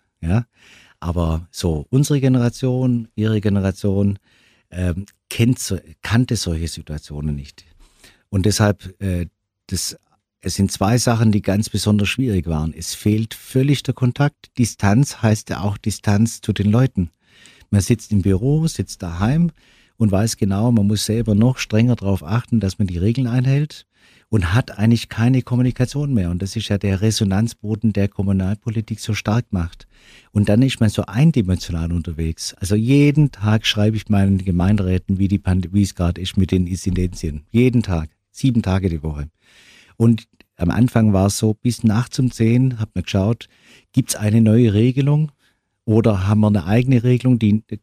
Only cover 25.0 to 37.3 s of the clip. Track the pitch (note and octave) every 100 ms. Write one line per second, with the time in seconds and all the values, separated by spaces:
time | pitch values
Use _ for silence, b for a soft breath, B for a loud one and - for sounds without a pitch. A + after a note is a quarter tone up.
25 | - - A#2+ C3 - B2 B2+ - B2+ C#3+
26 | D3 A#2+ F2 F2 G2 A2 - G2+ G2+ F#2+
27 | A2 G#2+ G2+ F#2+ A#2 - G#2 G#2+ A2+ G2+
28 | G2 - G2 F#2+ F#2+ G#2+ A#2+ A2+ A2 G#2+
29 | - G#2 - A2+ - F#2 E2+ - - b
30 | b b b G#2 G#2 G#2+ C3 - A2 -
31 | F#2+ A2 D#3+ C3 F#2 F2 - E2+ E2+ E2+
32 | E2 D#2 D#2+ - - - F#2 G#2 A#2 C#3+
33 | D3 C#3+ D3 - G#2+ A2 - G#2+ G#2+ A2
34 | - G2+ G2 F#2+ F#2 F2 F2+ G#2 F#2 F#2
35 | - F#2 F#2+ G2 - F#2 F2 G2+ G2 -
36 | F2 F2 F2+ - F#2 F#2 F2+ F#2 F#2+ F2+
37 | F2+ - D#2+